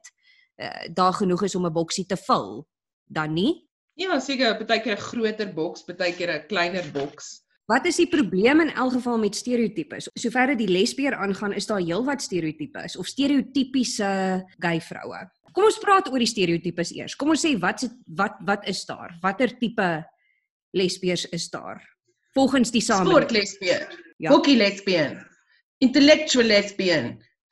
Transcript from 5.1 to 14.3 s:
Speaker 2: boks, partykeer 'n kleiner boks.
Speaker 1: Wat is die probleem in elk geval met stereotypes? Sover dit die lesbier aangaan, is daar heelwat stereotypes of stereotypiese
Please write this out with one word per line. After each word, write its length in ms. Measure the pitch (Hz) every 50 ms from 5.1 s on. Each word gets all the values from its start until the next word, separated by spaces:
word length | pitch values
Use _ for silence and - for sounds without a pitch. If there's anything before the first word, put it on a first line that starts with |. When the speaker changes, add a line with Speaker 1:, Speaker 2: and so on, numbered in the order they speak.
| - 240 220 214 208 214 214 190 160
Speaker 2:
boks, 280 | 156 160 175 175 - -
partykeer 460 | - 175 185 180 175 175 175 175 170
'n 160 | 160 147 -
kleiner 380 | - 214 175 175 180 190 185 170 147 135
boks. 500 | 139 139 143 - - - - - - _ _ _ _ _
Speaker 1:
Wat 200 | - 220 269 -
is 100 | 349 -
die 100 | - 339
probleem 540 | - - 311 233 170 185 180 208 247 294 320
in 100 | 330 262 -
elk 180 | 214 254 254 269
geval 260 | 247 233 240 240 226
met 160 | 214 202 208
stereotypes? 760 | - - 247 247 233 233 190 - 165 151 - - - - - -
Sover 320 | - - 233 - 254 254 262
dit 100 | 294 214
die 100 | 226 185
lesbier 460 | 175 180 214 247 - 269 277 277 220
aangaan, 360 | - 196 202 196 - 214 202 -
is 120 | 202 190
daar 140 | - 214 196
heelwat 400 | 175 165 170 202 254 285 277 269 -
stereotypes 760 | - 190 170 160 156 151 - 147 - - 87 - - -
of 100 | - 185
stereotypiese 1400 | - - - 277 285 294 269 - - - 277 254 269 - 262 233 - - - 202 196 196 190 190 190